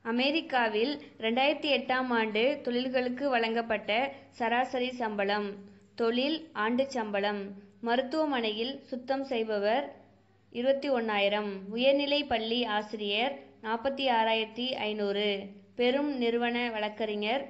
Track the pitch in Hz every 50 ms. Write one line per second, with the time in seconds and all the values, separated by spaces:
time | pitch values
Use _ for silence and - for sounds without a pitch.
0 | _ 233 233 240 254 294 294 330 311 - 269 247 233 226 208 208 226 277 294 285
1 | - - - - 220 226 233 254 269 285 311 294 - 302 269 247 254 - 254 254
2 | 254 254 240 226 220 220 208 214 233 269 294 285 - 240 240 240 254 262 247 262
3 | 254 247 247 247 285 285 254 233 226 220 226 233 226 226 220 208 214 - 208 233
4 | - 220 - - - - - - 240 226 233 240 262 254 - 254 247 254 254 247
5 | 240 214 214 202 196 196 208 208 208 202 202 196 - - - - - - _ -
6 | 233 226 240 247 262 294 320 311 311 - - - 208 220 247 247 269 269 - 247
7 | 220 214 202 202 202 208 208 202 196 196 - - - - - - - 233 233 247
8 | 247 247 320 311 311 302 285 247 233 220 208 214 233 262 277 - - - 269 247
9 | - - 269 277 269 269 262 226 226 220 214 202 202 208 220 277 - - - -
10 | - - - _ _ _ _ _ _ _ - 233 240 269 277 277 285 285 262 240
11 | 226 220 208 202 202 202 208 208 214 208 196 190 190 196 214 233 247 269 277 285
12 | 285 285 285 294 285 - 247 220 220 226 233 247 240 220 208 208 214 214 - 208
13 | 208 202 202 214 240 277 277 - - - - - - 214 220 233 226 277 254 254
14 | 269 262 240 226 220 226 226 226 220 208 214 240 247 254 254 - - 214 214 214
15 | 208 202 202 202 208 208 196 196 202 202 - - - - - - 240 247 254 285
16 | 294 294 277 254 240 233 226 240 240 240 233 240 247 240 226 214 214 214 214 -
17 | 226 214 208 208 208 214 240 277 277